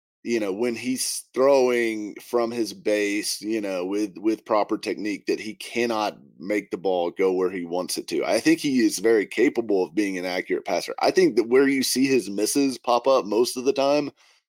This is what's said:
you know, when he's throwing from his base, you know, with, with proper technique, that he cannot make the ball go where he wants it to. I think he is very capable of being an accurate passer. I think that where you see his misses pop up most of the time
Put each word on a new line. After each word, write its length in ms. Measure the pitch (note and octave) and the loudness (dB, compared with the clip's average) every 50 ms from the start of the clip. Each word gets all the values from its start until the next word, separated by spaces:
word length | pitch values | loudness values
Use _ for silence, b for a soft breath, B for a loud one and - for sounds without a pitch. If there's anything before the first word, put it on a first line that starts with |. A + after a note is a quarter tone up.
| _ _ _ _ - | _ _ _ _ -6
you 160 | A#2 A#2 A2+ | -2 -2 -2
know, 120 | G#2+ G2 | 0 -2
when 240 | F#2+ G#2 A#2+ B2 A#2 | -2 -2 -2 -2 -2
he's 500 | A2+ A#2 B2+ C3 B2 - - - - - _ - | -4 -4 -4 -4 -4 -4 -6 -6 -8 -10 _ -2
throwing 800 | B2 C3 C#3 C#3 C3+ B2+ B2+ B2 A#2+ A#2 A2+ A2 G#2+ G#2 G2+ - | 2 4 4 6 6 4 4 2 2 0 0 -2 -4 -6 -8 -10
from 340 | - - - - A#2+ A#2 A2+ | -12 -8 -2 -2 0 0 0
his 240 | A#2+ A#2+ A2+ G2 G2 | -2 -4 -4 -4 -6
base, 680 | G2 - G#2+ G#2+ G#2+ G#2 G2+ G2+ G#2 F#2+ - - - | -6 -2 0 0 2 2 0 0 -2 -4 -4 -6 -6
you 220 | G2+ G#2+ A2+ A2 | -6 -4 -4 -4
know, 240 | G#2 G2 F#2+ F2+ F2+ | -4 -4 -4 -4 -4
with, 320 | F#2 G2+ G#2 G#2+ G2 E2+ E2+ | -2 -2 -2 -2 -4 -4 -4
with 260 | G2 A2 A2 G#2+ - | -2 -2 -2 -2 -2
proper 320 | - A2+ G#2 G2+ - A2 G2+ | 0 0 0 2 0 -2 -4
technique, 480 | - G#2+ F#2 - G2 G#2 G2+ F2+ - - | -4 -4 -6 -4 -4 -6 -6 -4 -2 -2
that 120 | F#2+ - | -2 -2
he 140 | G2+ A2 G2+ | -4 -8 -12
cannot 640 | - - - - A#2 A#2+ A#2 A2+ G#2+ G#2+ G2+ - - C#2+ C#2+ _ B1 | -12 -12 -8 -4 -2 -2 0 0 0 -2 -2 -4 -8 -14 -20 _ -12
make 320 | D#2+ F#2+ G#2 G#2 G2 - | -6 -4 -2 -4 -4 -4
the 60 | - F#2 | -6 -4
ball 340 | E2 G2 F#2 F2+ E2+ E2+ | -2 -2 0 0 0 -2
go 200 | - - F#2+ F#2+ | -2 0 2 2
where 200 | F#2+ F#2 F#2 F2+ | 2 2 0 -2
he 120 | F#2+ F#2 E2+ | -2 -4 -6
wants 340 | E2+ E2+ F2+ F2+ D#2 - - | -6 -4 -4 -4 -4 -6 -8
it 80 | - - | -6 -4
to. 180 | E2 D2+ B1+ | -4 -2 -2
I 140 | C#2+ F#2+ A#2 | 0 0 0
think 200 | - D#3 E3 D#3+ | 2 2 2 2
he 200 | - D3 C3 B2+ | 2 0 2 2
is 180 | A2+ G#2 - F#2 | 2 2 2 0
very 300 | F#2 A2+ A#2 G#2+ F#2+ - | 2 4 4 4 2 0
capable 580 | - - A#2 D3 - A#2+ A#2 A2 G2+ F#2+ F2+ | 0 2 2 2 2 0 -2 0 0 0 0
of 80 | D#2+ D#2+ | 0 -2
being 220 | G2+ G#2 G2 F#2+ F2+ | -2 -2 -2 -2 -4
an 80 | F2+ | -4
accurate 400 | F#2 F2+ F#2 F2+ - F2+ - - | -4 -4 -4 -4 -4 -4 -4 -2
passer. 300 | - F#2 E2+ - - - - | -2 -2 -2 -4 -4 -4 -2
I 120 | - C3 | 0 0
think 240 | D3 F#3+ F#3 D#3+ A2 | 4 4 4 4 4
that 120 | A#2 A2 A#2 | 2 2 4
where 200 | B2 C3 C#3 C3+ | 4 4 4 4
you 160 | C#3 C3+ B2 | 2 0 0
see 240 | - - B2+ C3+ C3+ | -2 0 0 2 2
his 220 | C3+ B2 F#2+ G2 | 2 2 0 -2
misses 480 | G2+ G2 G#2+ G#2+ - C#3+ C#3 C3+ B2 - | -2 -2 -2 0 0 0 0 0 -2 -2
pop 280 | - - A#2+ A#2+ - C3+ | 0 0 0 2 4 4
up 160 | C3+ B2 - | 4 4 2
most 300 | G2+ G2+ A2 F#3 - - | 2 2 2 2 2 0
of 80 | - A#2+ | -2 -2
the 60 | C3+ C3+ | 0 0
time 360 | C3+ C3+ C#3 D3 D3 D3 C3+ - b b b b b b | 2 2 2 2 2 0 -2 -8 b b b b b b